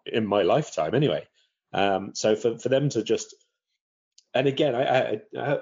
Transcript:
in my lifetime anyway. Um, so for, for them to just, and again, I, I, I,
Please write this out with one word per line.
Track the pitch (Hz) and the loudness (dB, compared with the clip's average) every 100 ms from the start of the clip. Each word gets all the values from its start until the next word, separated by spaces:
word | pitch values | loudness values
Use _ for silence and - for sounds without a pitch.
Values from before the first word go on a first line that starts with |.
| - | -6
in | 117 107 | -2 0
my | 101 | 2
lifetime | 90 131 160 - 78 | 4 2 0 -4 0
anyway. | 117 139 73 - _ _ _ _ | 2 2 0 -6 _ _ _ _
Um, | 92 101 95 98 | -2 0 0 -4
so | - 107 | -2 0
for, | 107 120 113 | 2 0 -2
for | - | 0
them | 135 143 | 0 0
to | 117 | -2
just, | 107 110 - - _ _ _ _ _ _ _ _ _ | -2 -2 -4 -20 _ _ _ _ _ _ _ _ _
and | 123 139 | -2 0
again, | 135 151 | 2 0
I, | 120 | 0
I, | 131 131 117 120 - 131 | 2 2 0 -4 -8 -8
I, | 123 147 | -4 -4